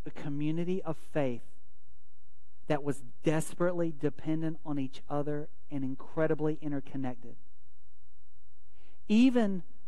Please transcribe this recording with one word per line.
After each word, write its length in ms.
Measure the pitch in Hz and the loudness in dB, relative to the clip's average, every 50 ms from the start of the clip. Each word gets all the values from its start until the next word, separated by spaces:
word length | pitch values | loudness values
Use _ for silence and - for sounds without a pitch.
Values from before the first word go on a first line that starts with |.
| - | -2
a 60 | 160 | -2
community 720 | - - 147 143 143 143 147 151 160 170 175 180 185 190 - | -2 -2 -2 -2 0 0 0 0 0 0 0 0 0 0 0
of 140 | 160 151 | -2 -2
faith 440 | - - - - 156 139 127 120 117 - - - - - - - - - - - - - - - - - - - - - - - - - | -2 -2 0 0 0 0 0 0 0 -2 -2 -2 -2 -2 -2 -2 -2 -2 -2 -2 -2 -2 -2 -2 -2 -2 -2 -2 -2 -2 -2 -2 -2 0
that 140 | - 151 139 | 0 0 0
was 220 | 147 143 131 - 123 120 - - - | 0 0 0 0 -2 -2 -2 0 0
desperately 680 | 160 151 160 156 - - - 175 180 180 170 170 165 | 2 2 2 2 0 0 0 2 2 2 2 0 0
dependent 640 | 156 - - 143 - - - 156 160 160 160 160 165 - - | 0 0 0 0 0 0 0 0 0 0 0 0 0 0 0
on 140 | 156 143 139 | 0 0 0
each 220 | 135 131 - - - - | 0 0 0 -2 -2 0
other 400 | 143 147 143 147 147 147 156 - - - - - | 0 0 0 0 0 0 -2 -2 -2 -2 -2 -2
and 140 | 147 139 135 | -2 0 0
incredibly 760 | 131 135 - - - - 160 156 151 156 143 151 156 156 156 | 0 0 0 0 0 2 2 2 2 2 2 2 2 0 0
interconnected. 760 | 151 147 143 139 - - - 135 131 127 123 - - 120 120 - - - - - - - - - - - - - - - - - - - - - - - - - - - - - - - - - - - | 0 0 0 0 0 0 0 0 0 0 0 -2 -2 -2 -2 -2 -2 -2 -2 -2 -2 -2 -2 -2 -2 -2 -2 -2 -2 -2 -2 -2 -2 -2 -2 -2 -2 -2 -2 -2 -2 0 0 0 0 0 -2 0 2 4
Even 540 | 208 226 254 269 240 247 220 196 190 175 - - - - - | 6 6 6 6 6 4 4 2 2 0 0 0 -2 -2 -2